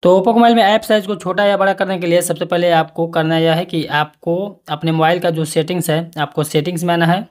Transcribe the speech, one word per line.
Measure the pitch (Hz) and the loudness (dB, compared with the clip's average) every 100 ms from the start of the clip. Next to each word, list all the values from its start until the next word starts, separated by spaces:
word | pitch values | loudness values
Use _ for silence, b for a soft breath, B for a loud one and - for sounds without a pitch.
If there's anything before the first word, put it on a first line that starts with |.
तो | 175 185 | 4 4
Oppo | 190 | 4
के | |
मोबाइल | 226 233 233 | 4 4 4
में | |
ऐप | 196 214 | 4 2
साइज | - 214 196 | 2 -2 0
को | 208 | -8
छोटा | - 185 202 | -4 0 0
या | 202 | 2
बड़ा | 196 190 | 0 0
करने | 185 185 | -2 -2
के | 175 | 0
लिए | 175 | 0
सबसे | 175 170 170 | 0 -4 -2
पहले | 175 175 | 0 2
आपको | 165 160 - 165 | 2 0 -4 -4
करना | 170 160 165 | -2 0 2
यह | 165 | 2
है | 160 180 | 0 -2
कि | 170 151 147 | -6 -2 -2
आपको | 151 _ - 170 202 196 - | -2 _ -4 -4 -4 -12 -10
अपने | 151 165 | -6 -2
मोबाइल | 160 160 175 | 2 2 2
का | 175 | 0
जो | 160 156 | -2 -2
सेटिंग्स | - 160 180 160 | -2 -2 -4 -2
है, | 156 170 160 | -4 -4 -6
आपको | 147 - 151 | -6 -4 -2
सेटिंग्स | 156 147 175 | -2 -2 -4
में | 175 | -2
आना | 170 165 | 0 2
है | 180 220 | 0 -2